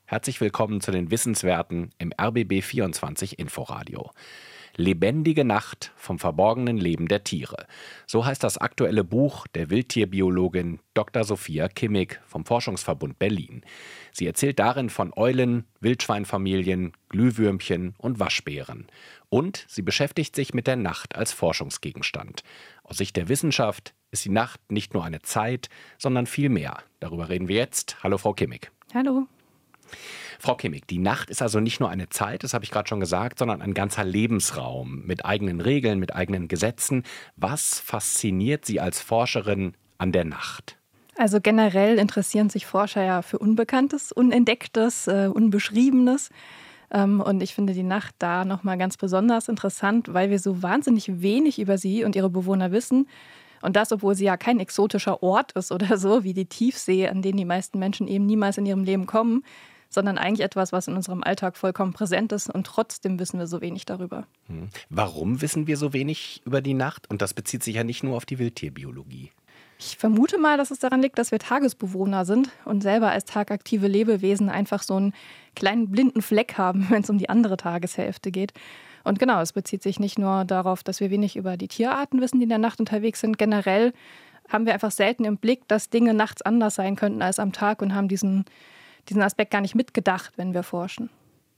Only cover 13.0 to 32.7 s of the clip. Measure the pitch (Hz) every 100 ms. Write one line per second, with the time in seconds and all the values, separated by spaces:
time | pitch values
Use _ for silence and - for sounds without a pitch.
13 | 73 - 117 104 65 - - - - -
14 | - - 87 82 139 135 104 127 120 -
15 | 95 - 117 127 123 120 113 _ 107 123
16 | - 104 98 101 95 95 90 92 90 -
17 | _ 92 123 110 107 95 - 87 90 95
18 | 117 120 95 - - 71 65 - - -
19 | - - _ 113 170 196 - - 92 -
20 | 143 - 151 - 135 123 117 127 95 80
21 | - - 113 - 87 80 69 - 76 -
22 | - - 50 - - - - - - -
23 | 98 - 85 139 160 - 113 - - -
24 | _ 98 101 101 120 - _ 101 - 104
25 | 85 78 - - 113 127 - - - -
26 | 135 127 123 - 143 107 73 - - _
27 | 82 82 82 90 90 101 127 - - -
28 | 95 98 110 101 76 - - _ _ 240
29 | 269 262 262 _ _ _ _ _ _ -
30 | - - - - - 123 110 73 - 90
31 | 95 - - 101 120 107 113 - 117 92
32 | 87 - 110 - 127 123 98